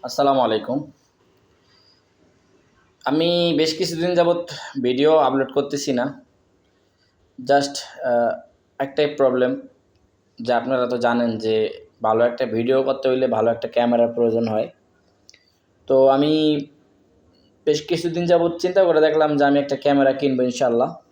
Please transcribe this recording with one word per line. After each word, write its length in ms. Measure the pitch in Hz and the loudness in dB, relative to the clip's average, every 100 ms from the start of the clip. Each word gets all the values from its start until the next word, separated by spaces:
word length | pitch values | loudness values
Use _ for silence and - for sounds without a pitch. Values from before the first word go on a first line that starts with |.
আসসালামু 380 | 147 - 139 135 | -6 0 2 2
আলাইকুম। 380 | 117 107 - 135 151 _ _ _ _ _ _ _ _ _ _ _ _ _ _ _ _ _ _ _ _ _ | 0 -2 -4 -8 -8 _ _ _ _ _ _ _ _ _ _ _ _ _ _ _ _ _ _ _ _ _
আমি 240 | 139 151 170 175 170 147 | -2 0 0 2 0 0
বেশ 140 | 160 160 | -2 -2
কিছুদিন 320 | 170 165 180 | -6 -4 0
যাবৎ 280 | 175 170 170 - - - 139 | 2 2 0 -6 -14 -12 -4
ভিডিও 300 | 123 127 151 156 | -2 2 4 4
আপলোড 340 | 135 135 131 | 2 0 -2
করতেছি 380 | 143 139 143 - | -2 -4 -6 -4
না। 120 | 123 135 - _ _ _ _ _ _ _ _ _ _ _ - | -4 -4 -8 _ _ _ _ _ _ _ _ _ _ _ -14
Just, 380 | 127 139 139 - - - | 0 0 0 -8 -14 -8
আহ, 280 | 127 120 117 - - _ _ - | -2 0 0 -4 -12 _ _ -8
একটাই 300 | 139 - 147 147 | -6 -2 -2 2
প্রবলেম 440 | 135 123 127 139 - _ _ _ _ _ _ - | 2 2 0 -2 -10 _ _ _ _ _ _ -12
যে 140 | 117 | -2
আপনারা 340 | 120 131 131 120 | -2 0 -2 0
তো 100 | 120 | 0
জানেন 340 | 117 120 120 110 | 0 0 -2 -2
যে 160 | 110 110 107 - - _ | -2 0 -2 -6 -20 _
ভালো 220 | 110 113 | 0 2
একটা 200 | 120 120 123 | 2 0 -4
ভিডিও 320 | 110 120 135 | -2 0 0
করতে 260 | 135 135 131 | 0 -2 -2
হইলে 180 | 127 127 | 0 0
ভালো 220 | 110 113 | 0 0
একটা 180 | 117 117 | -2 -4
ক্যামেরার 420 | 120 120 117 117 117 | -2 0 2 0 0
প্রয়োজন 280 | 117 113 117 | 0 0 -2
হয়। 200 | 107 - _ _ _ _ _ _ _ _ _ _ _ - | -4 -6 _ _ _ _ _ _ _ _ _ _ _ 0
তো 100 | 135 135 | 4 4
আমি 240 | 135 147 156 151 147 139 _ _ _ _ _ _ _ _ _ - | 4 2 2 0 0 -6 _ _ _ _ _ _ _ _ _ -2
বেশ 120 | 147 | -2
কিছুদিন 420 | - 170 170 170 175 | -2 -4 -4 -4 2
যাবৎ 260 | 170 170 170 | 2 2 -2
চিন্তা 280 | 185 190 | 0 2
করে 160 | 175 156 | 4 4
দেখলাম 300 | 156 156 151 147 | 4 2 2 2
যে 80 | |
আমি 140 | 143 143 | 2 2
একটা 180 | 139 135 | 0 -2
ক্যামেরা 360 | 147 139 135 | 2 4 2
কিনবো 300 | 131 143 127 | 2 0 0
ইনশাআল্লাহ। 480 | 127 120 127 117 139 170 _ | -2 0 0 0 -2 -4 _